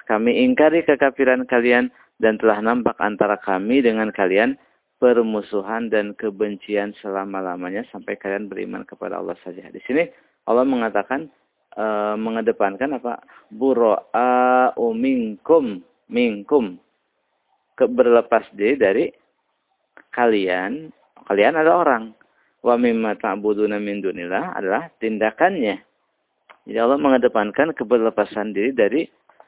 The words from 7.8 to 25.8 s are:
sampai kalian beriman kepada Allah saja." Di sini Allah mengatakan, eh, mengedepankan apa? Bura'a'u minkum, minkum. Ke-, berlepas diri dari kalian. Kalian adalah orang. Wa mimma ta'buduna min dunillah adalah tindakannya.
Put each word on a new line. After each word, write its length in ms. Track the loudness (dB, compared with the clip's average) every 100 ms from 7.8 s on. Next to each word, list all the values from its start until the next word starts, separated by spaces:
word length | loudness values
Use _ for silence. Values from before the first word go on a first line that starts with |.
| -10
sampai 320 | -14 -10 -8
kalian 320 | -6 -6 -6
beriman 320 | -10 -10 -10
kepada 320 | -14 -12 -10 -8
Allah 240 | -8 -10
saja." 240 | -14 -18 -18
Di 80 | -20 -4
sini 160 | -2 -2 -6 _ _ 0
Allah 180 | 2 2
mengatakan, 640 | 0 0 -2 -2 -6 -8 _ _ _ _ -6
eh, 400 | -4 -2 -2 -4
mengedepankan 800 | -4 -2 -2 0 -2 -2 -6 -4
apa? 240 | -8 -10 _ -20 _
Bura'a'u 1300 | -2 0 4 4 2 0 0 2 4 4 4 2 0 -2 0
minkum, 840 | 0 0 -2 -8 2 2 2 -8 -14 _ _
minkum. 680 | -2 0 -2 0 0 0 -8 _ _ _ _ _ _ _ _ _ -2
Ke-, 100 | 0
berlepas 640 | 2 4 4 4 0 -2 -2
diri 180 | 0
dari 320 | 2 2 2 -2 -6 _ _ _ _ _ _ _ -20 _
kalian. 800 | 0 2 2 0 -2 -4 -8 -12 -20 _ _ -4
Kalian 260 | 2 4
adalah 220 | 4 4 4 4
orang. 180 | 0 -2 -16 _ _ _ _
Wa 140 | 0 2
mimma 400 | 2 2 -2 -2
ta'buduna 580 | -4 -2 -2 0 0 -2
min 260 | -6 -4
dunillah 540 | -6 -6 -6 -6 -6 -6
adalah 320 | -2 -4 -4 _
tindakannya. 800 | -6 -2 -2 0 0 0 -4 -4